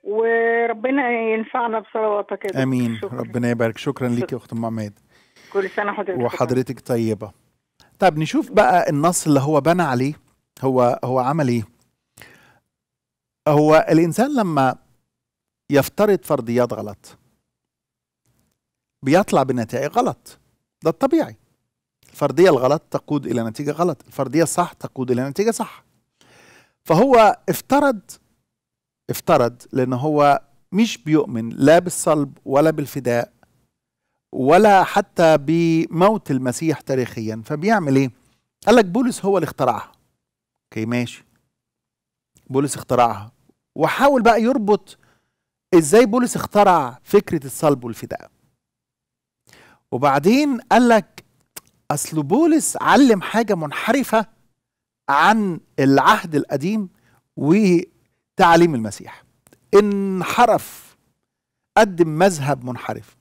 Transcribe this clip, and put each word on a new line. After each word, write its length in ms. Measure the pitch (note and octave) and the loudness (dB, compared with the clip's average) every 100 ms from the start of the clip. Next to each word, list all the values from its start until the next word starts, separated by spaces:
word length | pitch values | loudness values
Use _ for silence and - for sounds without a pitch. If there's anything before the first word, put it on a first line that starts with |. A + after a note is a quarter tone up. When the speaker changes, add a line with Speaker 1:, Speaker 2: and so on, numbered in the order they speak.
Speaker 1:
وربنا 1040 | G3 G#3+ A3+ A#3 A#3 A#3 A#3 A3 B3 C#4 B3 | -4 -2 0 0 0 0 -2 -4 -2 -2 -2
ينفعنا 680 | A#3+ A3+ A3 A3+ B3+ A#3 A3 | -2 -2 -4 -4 -6 -4 -6
بصلواتك 640 | G#3+ A3+ A3 G#3 G3+ G3 | -6 -4 -2 -4 -6 -10
يا 40 | G3 | -8
دكتور. 140 | C3+ | -4
Speaker 2:
آمين. 340 | C3 B2+ A#2+ A2 | -2 -2 -4 -6
Speaker 1:
شكرًا. 240 | - B2 | -10 -10
Speaker 2:
ربنا 300 | A#2 A#2+ A#2+ | -8 -4 -4
يبارك. 280 | A#2 A#2 A2 | -2 -4 -4
شكرًا 300 | - C3 B2+ | -10 -6 -4
ليك 140 | A#2+ | -4
يا 40 | F3 | -6
Speaker 1:
شكرًا. 100 | B2 | -8
Speaker 2:
أخت 160 | - | -10
أم 120 | A2+ | -8
عماد. 340 | A2+ A2+ G#2 _ _ _ _ _ - | -8 -8 -10 _ _ _ _ _ -8
Speaker 1:
كل 180 | G3 F#3+ | -6 -6
سنة 220 | - G3+ | -6 -6
حضرتك 220 | G3+ G3 B2+ | -6 -6 -4
طيب. 80 | |
Speaker 2:
وحضرتك 560 | A#2+ - B2 B2+ B2+ A#2+ | -4 -4 -2 -2 -4 -10
طيبة. 520 | - A#2+ A2+ G#2 G#2 _ _ _ _ _ _ _ | -6 -4 -2 -6 -10 _ _ _ _ _ _ _
طب 200 | F#3 D#3 | 0 0
نشوف 320 | D#3 C#4+ - | -4 -4 0
بقى 360 | F#3+ - F3 - | 2 4 2 0
النص 360 | D3 E3 E3+ D#3 | 0 0 -2 0
اللي 140 | C#3 | 0
هو 200 | C#3 D3+ | 2 0
بنى 220 | C#3 F3+ | 0 0
عليه. 320 | D#3+ B2 C3+ D3+ _ _ _ - | 0 -2 -4 -8 _ _ _ -6
هو، 380 | C3+ B2+ A#2+ B2+ | -2 2 2 0
هو 140 | B2 B2+ | -2 -2
عمل 300 | B2 D#3+ C3+ | -2 -2 0
إيه؟ 140 | A#2+ G#2+ _ _ _ _ _ - _ _ _ _ _ _ _ _ _ _ _ - | -2 -6 _ _ _ _ _ -20 _ _ _ _ _ _ _ _ _ _ _ 0
هو 380 | D3 D3+ D#3 - | 2 6 4 4
الإنسان 440 | D#3 E3+ D#3 C4 C#4+ | 2 2 0 -2 0
لما 400 | F#3+ D3+ C3 - _ _ _ _ _ _ _ _ _ | -2 0 0 -2 _ _ _ _ _ _ _ _ _
يفترض 540 | C#3 C3 - G#3 F#3 | 0 0 0 0 0
فرضيات 480 | - C#3+ A#2 A#2 A#2+ | -2 -4 -2 -2 -2
غلط 460 | G#2+ G#2 G2+ - _ _ _ _ _ _ _ _ _ _ _ _ _ _ _ _ _ _ _ | -4 -12 -16 -20 _ _ _ _ _ _ _ _ _ _ _ _ _ _ _ _ _ _ _
بيطلع 380 | C3+ D#3+ G#3 F3 | 0 0 2 0
بنتائج 480 | C3+ B2 A2 B2 C#3+ | 0 -4 -4 -6 -4
غلط، 480 | A3+ B3 - - - _ _ _ _ | -2 -2 -6 -18 -20 _ _ _ _
ده 80 | D#3 | -6
الطبيعي. 460 | D#3+ C4+ E4 B3 A2+ _ _ _ _ _ _ _ | -2 0 0 -2 -10 _ _ _ _ _ _ _
الفرضية 380 | - C#3+ C3 F#3 | -6 -4 4 4
الغلط 320 | C#3 B2+ D3+ _ | 4 2 0 _
تقود 360 | - - D3 C#3+ | -10 -6 -6 -4
إلى 160 | B2 | -6
نتيجة 280 | A2+ G#2+ D3 | -6 -8 -8
غلط، 320 | D3 F3 D3 _ | -2 -4 -4 _
الفرضية 360 | - C3 D3 | -8 -4 0
الصح 300 | E3 - F3 | 0 -2 -4
تقود 380 | - - - B2+ | -6 -16 -10 -4
إلى 180 | A#2+ C3+ | -2 -4
نتيجة 220 | C#3+ G#3+ | -2 -4
صح. 340 | - - - _ _ _ _ _ _ _ _ _ _ | -4 -10 -12 _ _ _ _ _ _ _ _ _ _
فهو 540 | - E3 C4+ A#3+ G#3+ - - | 0 2 6 6 6 4 -4
افترض، 520 | E3+ - C#4 C#4+ A3 _ - _ _ _ _ _ _ _ _ - | -6 0 0 0 -2 _ -20 _ _ _ _ _ _ _ _ -12
افترض 520 | B2 - D#3 A#2+ A#2+ - | -8 0 2 0 -4 -8
لأن 200 | C3 B2+ | -4 -2
هو 500 | B2 D3+ D3 C#3+ C#3 _ _ _ | -2 -2 2 2 2 _ _ _
مش 260 | F#3+ A#3 - | -2 -2 -4
بيؤمن 500 | D3+ D#3 - A#2 A#2 | 0 0 0 -6 -8
لا 300 | - C#3 E3+ | 0 4 4
بالصلب 600 | F3+ - - D3+ C#3+ - | 2 -6 -2 -2 -4 -10
ولا 260 | - C3+ D#3 | -2 0 0
بالفداء 640 | D#3 C#3+ C#3+ B2 A#2+ B2 _ _ _ _ _ _ _ _ _ _ | -2 -8 -8 -4 -4 -4 _ _ _ _ _ _ _ _ _ _
ولا 520 | - C3 F3 G#3+ G3 | -4 2 4 6 4
حتى 520 | D#3+ G3+ G#3 - E3 D3+ | 2 -2 -4 0 2 2
بموت 880 | C#3 E3 E3+ D#3+ - D#3+ F#3+ G#3+ - | 0 -2 0 0 -2 0 0 0 -4
المسيح 500 | C3+ B2+ A#2+ D#3+ D#3+ | -4 -4 -4 -4 -6
تاريخيا. 600 | - C3 A#2+ - A2 A2 | -4 -4 -4 -8 -10 -10
فبيعمل 520 | A2 D3+ F3+ A3 D3 C3+ | -10 -6 -2 0 2 0
إيه؟ 140 | C3+ _ _ _ _ _ - | 0 _ _ _ _ _ 2
قال 100 | A#3+ | 4
لك: 80 | |
"بولس 400 | G3 G3 A#3+ - | 4 -2 -2 -4
هو 140 | G3 G3 | -2 -2
اللي 60 | |
اخترعها". 480 | D3+ - B2+ G#2+ - _ _ _ _ _ _ _ | -2 -2 -2 -2 -10 _ _ _ _ _ _ _
اوكي 220 | _ A2 A2 | _ -10 -4
ماشي، 380 | A#2+ A#2 - _ _ _ _ _ _ _ _ _ _ _ _ _ | -4 -4 -12 _ _ _ _ _ _ _ _ _ _ _ _ _
بولس 260 | C3 C#3+ - | -4 -2 -6
اخترعها، 560 | - B2 A#2 G2+ G#2+ _ _ _ _ | -4 2 2 0 -12 _ _ _ _
وحاول 480 | - D#3 - C#4+ C4+ | -4 -2 2 2 4
بقى 200 | A3 A3 | 2 2
يربط 560 | A3+ C4 G3+ G#3 _ - _ _ _ _ _ _ _ | 0 -2 0 -2 _ -20 _ _ _ _ _ _ _
ازاي 320 | F3 D3 G#3+ B3 | 2 6 4 4
بولس 300 | B3 B3 F3 | 2 -2 -4
اخترع 600 | - G#3 G3+ E3+ B2+ - | -2 2 4 4 0 -10
فكرة 440 | _ G#3 - E3 C3+ | _ 2 2 -6 -6
الصلب 380 | - D#3 C#3 | -2 0 0
والفداء. 460 | A#2+ A2 - - - _ _ _ _ _ _ _ _ _ _ _ _ _ _ _ _ | -4 -12 -12 -14 -14 _ _ _ _ _ _ _ _ _ _ _ _ _ _ _ _
وبعدين 680 | B2 C#3+ C#3 D#3+ B3+ D4+ A#3+ | -2 0 2 2 2 0 -4
قال 280 | - G#3+ B3 | 0 2 4
لك: 360 | A3+ - - _ _ _ - _ _ _ | 2 0 -20 _ _ _ -20 _ _ _
"أصل 320 | D3 - D#3 | -8 -4 -6
بولس 540 | C#3+ A3+ E4 D#4 - - | 0 2 2 2 -2 -4
علم 420 | D3 G3+ C#4 G3+ | 2 4 6 4
حاجة 320 | - G#3+ G#3+ | 0 -4 -2
منحرفة 720 | F#3 D#3+ - - C4+ A#3 A3+ G#3 _ _ _ _ _ _ _ - | -4 -4 -8 -2 -2 0 -2 -2 _ _ _ _ _ _ _ -2
عن 520 | C#3 E3+ A3 G3+ D#3+ _ - | 2 4 2 -2 -6 _ -2
العهد 560 | C#3 C#3 D3 G#3 F3 | 2 4 4 2 0
القديم 540 | D3 - C#3+ E3 A3 F#3+ _ _ _ _ - | -6 -4 -4 -4 -4 -8 _ _ _ _ -6
وتعليم 1400 | C#3 F#3+ G3+ E3+ - _ _ _ _ - F3+ E3+ E3+ | 0 2 4 2 -2 _ _ _ _ 0 4 6 4
المسيح"، 500 | C3 G#2+ - - - _ _ _ _ _ | 2 -6 -10 -18 -20 _ _ _ _ _
انحرف، 1200 | G3+ G#3 G3+ G3 F#3 D3+ - A#3+ G3+ - - - _ _ _ _ _ _ _ _ - | 4 4 -4 -4 -6 -4 2 4 4 -2 -20 -20 _ _ _ _ _ _ _ _ 2
قدم 300 | A3 E3+ E3 | 2 2 0
مذهب 560 | D3+ G3 E3 C#3 C3+ | 2 0 0 -4 -4
منحرف. 520 | B2 A#2+ - A2 - _ | -6 -10 -10 -12 -16 _